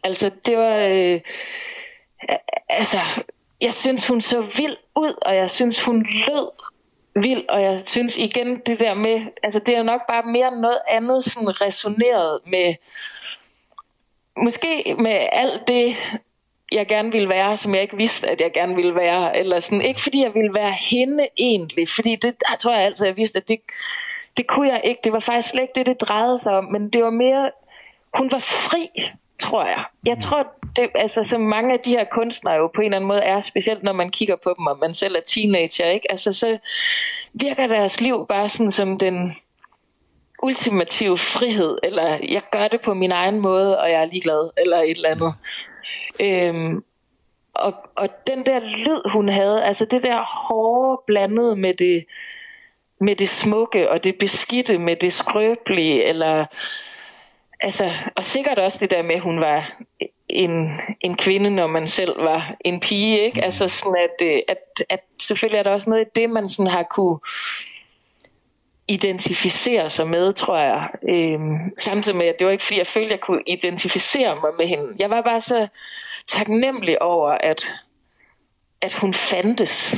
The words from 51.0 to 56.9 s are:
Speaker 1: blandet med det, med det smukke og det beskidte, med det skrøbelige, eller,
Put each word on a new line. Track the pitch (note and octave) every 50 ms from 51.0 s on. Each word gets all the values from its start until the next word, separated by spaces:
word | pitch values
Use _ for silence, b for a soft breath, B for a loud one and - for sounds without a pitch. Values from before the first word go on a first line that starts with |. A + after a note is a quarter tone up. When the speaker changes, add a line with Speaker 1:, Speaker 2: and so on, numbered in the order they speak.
| _
Speaker 1:
blandet | - G#3 G3+ G3 G3 G#3 A3+ A#3+ A#3+ G#3+
med | G3 F#3+ F#3 F3+
det, | - F3+ F3+ F3 E3+ E3 B B B B B B B B B B B B B B B B _ _ _
med | G3 G#3 G3+
det | G3 G3 G3
smukke | - - - A3 G#3 A3 A3+ A3+ - G3+ E3 -
og | - E3+ -
det | F#3+ F#3 -
beskidte, | G3+ G3 - - - - A#3+ B3 B3 A#3+ G#3
med | E3+ E3+ E3+ E3+
det | E3 F3+ F3+ F3+
skrøbelige, | - - - - G#3+ G#3+ A3 A#3 A#3 - - F#3+ F3 D#3+ D#3 D3 A#2+ -
eller, | - D#3+ D#3+ D#3+ D#3+ D#3 D#3 D3+ - B B B B B B B B